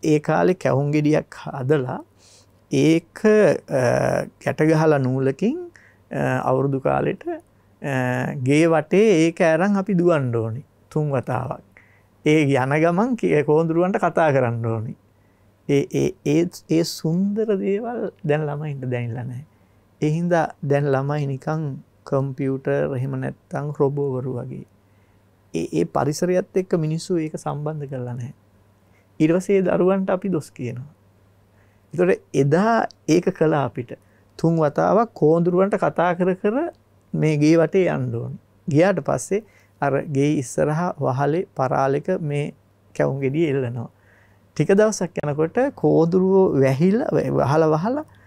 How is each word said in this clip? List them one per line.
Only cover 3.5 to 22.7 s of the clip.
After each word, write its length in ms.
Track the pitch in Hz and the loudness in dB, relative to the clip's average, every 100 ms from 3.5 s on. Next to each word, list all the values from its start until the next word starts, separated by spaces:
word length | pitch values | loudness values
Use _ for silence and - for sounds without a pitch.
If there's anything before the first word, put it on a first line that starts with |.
| - - 143 120 127 131 135 - - | 2 -2 0 2 2 2 0 -4 -6
ගැට 240 | - 139 | -6 0
ගහලා 380 | 156 156 160 147 | 2 4 4 2
නූලකින්, 580 | 127 131 135 139 202 339 349 - _ _ _ | 2 0 -2 0 -2 -4 -8 -18 _ _ _
අ, 340 | 143 139 131 | -4 -2 -2
අවුරුදු 380 | 127 131 139 135 | 0 0 0 0
කාලෙට, 440 | 143 135 143 - 339 | 0 0 -2 -4 -8
අ, 680 | 320 - _ _ _ 151 131 127 127 - 147 | -10 -12 _ _ _ -6 -2 -2 -2 -4 -4
ගේ 300 | 127 147 165 | 0 4 4
වටේ 400 | 160 - 180 220 170 | 2 2 2 4 4
ඒක 220 | 165 165 | 2 2
අරන් 360 | 170 160 196 196 | 2 4 2 0
අපි 180 | 196 | 0
දුවන්න 400 | 185 175 160 127 | 2 4 2 0
ඕනි 300 | 117 113 113 - _ _ | -2 -4 -6 -12 _ _
තුන් 240 | 156 151 | -4 -2
වතාවක්. 540 | 139 123 123 123 - - - _ _ _ _ | -2 -2 -4 -4 -10 -14 -20 _ _ _ _
ඒ 180 | 151 156 | 2 4
යන 300 | 143 135 131 151 | 4 2 2 2
ගමන් 360 | 170 175 247 233 | 2 2 0 0
කි-, 260 | 180 151 | 2 2
කෝඳුරුවන්ට 540 | 147 151 165 165 180 202 | 4 2 2 0 0 0
කතා 340 | 175 170 160 | 0 2 2
කරන්න 340 | 135 123 117 117 | 4 2 -2 -4
ඕනි. 280 | 113 117 - _ _ _ _ _ _ - | -4 -6 -12 _ _ _ _ _ _ -2
ඒ, 180 | 139 143 | 0 0
ඒ, 220 | 143 139 - | -2 -2 -2
ඒ, 200 | 143 151 175 - - | 0 0 0 -6 -2
ඒ 180 | 160 | 0
සුන්දර 680 | 170 - 160 170 202 202 220 196 | 0 -4 -2 0 -2 -2 -2 -2
දේවල් 540 | 196 202 233 240 202 - | -2 -4 -4 -8 -8 -8
දැන් 260 | 156 147 | -2 -2
ළමයින්ට 400 | 151 147 156 139 | -2 -6 -8 -8
දැනෙලා 400 | 127 123 120 120 | -6 -4 -6 -6
නැහැ. 220 | 123 123 151 _ _ _ _ _ | -8 -12 -14 _ _ _ _ _
ඒ 100 | 151 | -2
හින්දා 360 | 160 175 170 156 - | -2 0 0 0 -4
දැන් 300 | 139 143 143 | -2 0 2
ළමයි 340 | 131 139 151 139 | 0 -2 -4 -4
නිකන් 380 | 135 - 160 151 - - _ | -6 -6 -4 -6 -10 -16 _
කම්පියුටර් 920 | - 143 139 131 135 135 143 | -4 -4 -2 -4 -4 -4 -4